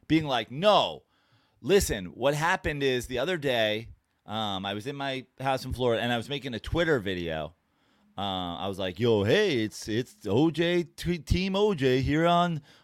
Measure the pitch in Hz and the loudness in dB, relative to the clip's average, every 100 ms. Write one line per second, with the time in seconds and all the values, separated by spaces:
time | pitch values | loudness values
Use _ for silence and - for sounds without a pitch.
0 | - 160 156 127 110 127 202 190 104 76 | 0 0 0 -4 -4 0 4 6 4 -2
1 | _ _ _ _ _ _ 113 196 - 123 | _ _ _ _ _ _ 2 2 2 -4
2 | 90 - 131 147 165 185 170 147 139 127 | -8 -2 0 2 0 0 -2 -2 0 0
3 | 113 123 147 180 143 120 107 107 113 - | -2 -4 -2 -2 -2 0 0 0 -6 -18
4 | _ _ - 104 107 95 98 104 107 143 | _ _ -10 -6 -4 -4 -4 -6 -6 -8
5 | 139 131 123 - 135 131 131 120 123 113 | -6 -8 -10 -8 -4 -2 -4 -2 0 2
6 | 117 120 113 139 131 113 - 156 170 143 | 0 -2 -4 -8 -8 -10 -4 -2 2 2
7 | 98 92 85 80 76 - _ _ _ _ | 0 -4 -4 -4 -6 -12 _ _ _ _
8 | _ - 101 95 90 85 95 95 95 90 | _ -8 -6 -4 -6 -6 -6 -4 -6 0
9 | 120 110 98 175 208 135 110 - - 107 | 2 4 4 4 2 0 -2 -6 -6 -4
10 | 127 - 104 104 160 151 170 175 175 - | -4 -8 -2 2 2 2 0 0 -2 -6
11 | 160 175 - 175 190 190 214 180 131 127 | -6 -4 0 0 2 2 2 2 2 2
12 | 131 147 170 175 175 160 - - | 2 2 4 4 2 -2 -8 -20